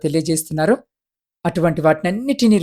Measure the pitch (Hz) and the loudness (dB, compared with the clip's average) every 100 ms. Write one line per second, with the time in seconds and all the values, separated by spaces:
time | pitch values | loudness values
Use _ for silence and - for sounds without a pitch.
0 | 156 156 151 160 - 156 160 254 - _ | -2 -2 -2 -4 -4 -2 0 0 -4 _
1 | _ _ _ _ 175 175 165 160 156 156 | _ _ _ _ -4 0 0 2 2 2
2 | 180 202 262 277 233 208 | -2 -4 -4 0 2 4